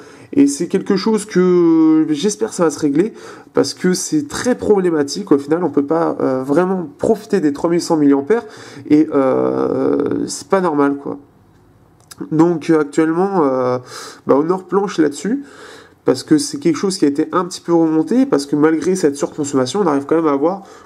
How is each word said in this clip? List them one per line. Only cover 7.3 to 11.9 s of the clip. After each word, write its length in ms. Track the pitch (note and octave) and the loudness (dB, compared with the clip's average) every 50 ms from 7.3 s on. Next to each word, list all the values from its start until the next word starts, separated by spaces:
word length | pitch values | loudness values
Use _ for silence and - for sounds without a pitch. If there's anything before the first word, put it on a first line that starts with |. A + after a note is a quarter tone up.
| G3+ F#3+ | -2 0
des 140 | D3+ D3 C#3+ | 0 0 -2
trois 160 | - - E3+ | 0 -2 0
mille 120 | F3 E3+ | 0 0
cent 160 | E3 - E3 | 0 0 0
milliampères, 480 | D#3 D3 C#3+ C#3 C#3 C#3 C#3 A3 A#3 - - - - - - - - - - | 2 4 4 4 2 2 0 0 -2 -2 -8 -16 -20 -20 -20 -18 -8 -2 2
et, 180 | D3+ D3+ D#3 D3+ | 4 4 4 2
euh, 1160 | C#3+ C#3 C3+ C3 B2+ B2+ B2+ B2+ - C3 C3 - - C3 C3+ C3+ C#3+ - - - - - - | 2 0 2 2 2 0 0 0 0 0 -2 -2 -2 0 0 0 0 0 0 -2 -2 -4 -4
c'est 220 | - - - - - | -6 -8 -10 -4 -2
pas 120 | F#3+ F#3+ | 0 0
normal, 360 | F#3 E3+ D3 C#3+ C#3 C#3+ C#3+ | 0 0 0 0 0 0 -2
quoi. 200 | C#3 - - - - - _ _ _ _ _ _ _ _ _ _ _ _ _ | -4 -8 -10 -12 -12 -14 _ _ _ _ _ _ _ _ _ _ _ _ _